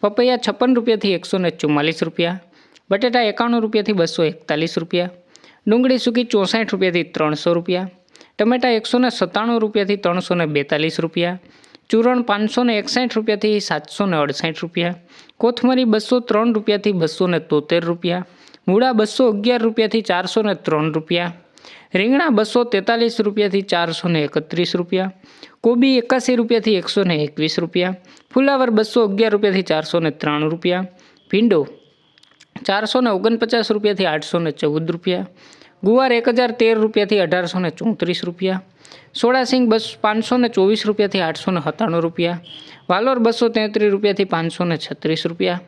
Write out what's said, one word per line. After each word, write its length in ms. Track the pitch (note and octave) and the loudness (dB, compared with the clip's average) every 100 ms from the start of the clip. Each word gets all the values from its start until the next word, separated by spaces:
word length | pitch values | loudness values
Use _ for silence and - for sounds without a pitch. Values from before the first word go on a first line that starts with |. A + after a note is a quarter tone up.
પપૈયા 420 | G#3 G#3 B3 B3 A#3 | 0 2 2 2 -2
છપ્પન 300 | G3 B3+ B3 | 0 2 2
રૂપિયાથી 380 | A3+ A3 G3+ | 2 0 0
એકસો 240 | F3+ F3+ F#3+ | -2 -2 -2
ને 140 | F3 | 0
ચુમ્માલીસ 500 | D#3+ D3+ D3 D3+ D#3+ | -2 0 2 0 -2
રૂપિયા. 360 | E3 - E3+ F#3 - _ _ _ _ | -4 -2 -2 -2 -12 _ _ _ _
બટેટા 320 | G3 B3 A#3+ | -2 0 2
એકાણું 400 | A3+ G3+ A#3 A#3+ | 0 0 0 0
રૂપિયાથી 320 | A3 A3 G3+ | 0 -2 0
બસો 300 | G3+ E3 - | 0 0 0
એકતાલીસ 540 | D#3+ D3+ - D3+ E3 F3 | -2 -2 -4 -2 -2 -4
રૂપિયા. 320 | E3 F3 F3+ F3 _ - - _ - | -4 -2 -4 -8 _ -20 -20 _ 0
ડુંગળી 320 | A3+ B3+ B3+ | 2 2 2
સૂકી 260 | B3 A#3 A#3+ | 0 0 0
ચોસઠ 460 | G#3+ F#3+ A3 A3 | 0 0 -2 -2
રૂપિયાથી 400 | G3 F#3 F3 E3 | 0 0 0 -4
ત્રણસો 400 | - D3+ D3+ - | -2 -2 -2 0
રૂપિયા. 340 | E3+ E3+ F3+ F#3 - _ - - _ | 0 0 -4 -4 -12 _ -20 -20 _
ટમેટા 340 | G#3+ B3 B3+ A3+ | 0 2 2 0
એકસો 200 | A3 B3 | 0 0
ને 120 | B3+ | 0
સત્તાણું 500 | A#3 F3+ G3+ A3+ A#3 | 0 -2 -2 -2 0
રૂપિયાથી 360 | G#3+ G#3 G3 G3+ | 0 -2 -2 0
ત્રણસો 380 | F#3 F3 F#3 F3+ | 0 -2 -2 -2
ને 120 | E3 | 0
બેતાલીસ 520 | C#3+ C#3+ D3+ D#3 D#3 | 0 0 -2 -2 -2
રૂપિયા. 380 | E3 E3+ E3+ F3+ - - _ - _ | -4 -2 -4 -4 -14 -20 _ -20 _
ચૂરણ 340 | A3 A#3 B3 | 2 2 2
પાંચસો 400 | A#3+ G3+ G#3+ A#3 | 0 -2 0 0
ને 140 | B3 A3 | 0 0
એકસઠ 380 | G3+ - B3+ - | -2 -2 -2 -2
રૂપિયાથી 440 | A3 G#3 G#3+ G#3 | -2 0 0 -2
સાતસો 460 | G3 D#3 D3+ - G3+ | -2 -6 -6 -4 -2
ને 120 | E3 | 0
અડસઠ 440 | D3 C#3+ E3 D#3 | 0 -2 -6 -6
રૂપિયા. 340 | E3+ F3 E3+ F3 _ - - _ | -8 -4 -4 -4 _ -20 -20 _
કોથમરી 480 | A#3 A#3+ B3 B3+ B3+ | -2 0 0 2 2
બસો 360 | G#3+ G#3+ B3 | 0 2 -2
ત્રણ 320 | A#3+ G#3+ A3+ G#3+ | 0 0 2 0
રૂપિયાથી 380 | G#3+ G#3 G#3 | 0 0 0
બસો 340 | F#3+ D#3+ D#3 F#3 | 0 -2 0 0
ને 120 | E3+ | 0
તોતેર 440 | E3+ D3+ D3 E3+ | 0 -2 0 -2
રૂપિયા. 420 | E3+ E3+ F3 F3 F3+ - - - - | 0 -4 -4 -4 -6 -18 -20 -10 0
મૂળા 260 | F#3+ B3+ | 2 2
બસો 300 | A#3 G#3+ - B3+ | 2 0 2 2
અગિયાર 340 | G#3 G#3+ B3 | 2 0 2
રૂપિયાથી 420 | A3+ A3+ A3 A3+ | 0 0 0 0
ચારસો 380 | G#3+ F3+ F#3 - | 0 -2 0 0
ને 140 | G#3+ F#3+ | 0 -2
ત્રણ 380 | - D#3 D#3 D#3 | 0 0 0 -2
રૂપિયા. 360 | D#3 E3+ F3 E3+ _ _ - - - | -2 -2 -2 -8 _ _ -20 -20 -6
રીંગણા 380 | F#3 G#3 C4+ E4+ | -2 2 2 2
બસો 340 | G#3+ G#3+ B3 A#3+ | 2 2 0 0
તેતાલીસ 540 | G#3 F#3+ A#3 A#3 A#3 | 0 0 0 0 -2
રૂપિયાથી 440 | G#3 G3+ G#3 G3 | -6 -2 0 0
ચારસો 440 | G3 F3 E3+ D#3+ F3+ | -2 -2 -2 -4 -2
ને 160 | E3 | 0
એકત્રીસ 500 | C#3+ D#3 D3+ E3 F3 F3+ | 0 -2 -4 -4 -2 -2
રૂપિયા. 360 | F3 F#3 F#3+ - - - - _ | -2 -2 -4 -8 -20 -20 -20 _
કોબી 360 | A3+ A#3+ C4+ C4 | 0 4 4 2
એકાસી 380 | A#3+ B3+ B3 B3 | 2 -2 0 0
રૂપિયાથી 400 | A3+ A#3 A3 G3 | 2 0 2 0
એકસો 260 | E3 - | 0 0
ને 120 | F#3 D#3+ | 0 0
એકવીસ 340 | D3+ D3 D#3 - | -2 -2 -2 -2
રૂપિયા. 380 | E3+ F3+ F3+ F#3 - - _ | -2 -2 -2 -4 -14 -20 _
ફુલાવર 380 | - C#4 C#4 B3+ | 0 2 2 2
બસો 320 | G#3+ G#3+ A#3+ | 2 2 2
અગિયાર 300 | A3 G3 A3 | 2 2 2
રૂપિયાથી 360 | G#3 G#3 F#3+ F#3 | 2 2 0 0
ચારસો 280 | D#3 D#3 E3+ | -2 0 0
ને 120 | E3 | -2
ત્રાણું 400 | D3+ D#3 D3 D#3 | -2 -2 0 -2
રૂપિયા. 340 | E3 F3 F3+ F#3 - - _ _ | -2 -2 -2 -4 -12 -20 _ _
ભીંડો 300 | F#3+ A#3 F3+ C3+ - _ _ _ _ _ _ - - - | 0 2 2 0 -8 _ _ _ _ _ _ -20 -12 -2
ચારસો 340 | G3 G#3+ C4 | -2 0 0
ને 80 | B3 | 0
ઓગણપચાસ 600 | F#3+ G#3 A#3 A3+ A#3 A3 | 2 0 0 0 0 0
રૂપિયાથી 360 | G#3+ G#3 G3 F#3 | 0 0 0 0
આઠસો 340 | D#3 D#3 F3 | -2 -2 -2
ને 120 | E3 | -2
ચૌદ 380 | C#3+ D3+ D3+ D#3+ | -2 -2 -2 -4
રૂપિયા. 360 | E3+ F#3 F3+ F#3+ - - - - _ | -4 -4 -4 -6 -14 -20 -20 -20 _
ગુવાર 280 | F#3+ A#3+ C4 | 2 4 4
એક 160 | A#3+ A#3 A#3 | 2 2 2
હજાર 160 | B3 | 0
તેર 240 | A3+ A3+ A3+ | 2 2 4
રૂપિયાથી 440 | A3 G#3+ G3+ G#3 F3 | 2 2 2 2 2
અઢારસો 340 | F3+ F3 F#3 | 0 -2 -2
ને 120 | F3+ | -4
ચોત્રીસ 520 | - A3+ G#3+ E3+ E3+ | -2 -4 -2 -2 -2
રૂપિયા. 380 | F3 E3+ F#3 F#3 F#3 _ - - - | -6 -4 -4 -4 -8 _ -20 -20 -16
સોડા 320 | - A#3 C4 B3+ | -2 0 2 2
સિંગ 200 | B3+ A#3+ | 2 4
બસ 280 | A3 G#3+ - | 2 0 -4
પાંચસો 360 | G#3 G#3+ A3 B3 | -2 0 0 0
ને 120 | A#3+ | 2
ચોવીસ 360 | A#3 F#3+ G#3+ G#3+ | 2 2 2 0
રૂપિયાથી 360 | G#3 G3+ G3 | 0 0 0
આઠસો 300 | E3 D#3+ - | -2 -2 -2
ને 100 | F3+ | -2
સત્તાણું 420 | D3+ D#3+ A3 E3+ | -2 -2 -2 0
રૂપિયા. 360 | E3 E3+ E3+ F3 F3 - - - _ | -2 -2 -2 -4 -10 -20 -20 -20 _
વાલોર 300 | F3+ A#3+ B3+ | 0 2 2
બસો 300 | A3+ A#3 A#3 | 2 2 0
તેત્રીસ 420 | A3 G#3+ G#3+ G#3 | 0 -2 0 2
રૂપિયાથી 380 | G3 G#3 F#3+ G3 | 2 0 0 0
પાંચસો 320 | E3+ E3 - F3 | 0 -2 -2 -2
ને 120 | D#3+ | -2
છત્રીસ 480 | - D3 - D#3+ E3 | -6 -8 -4 -2 -4
રૂપિયા. 340 | E3+ F#3 F3+ | -4 -4 -4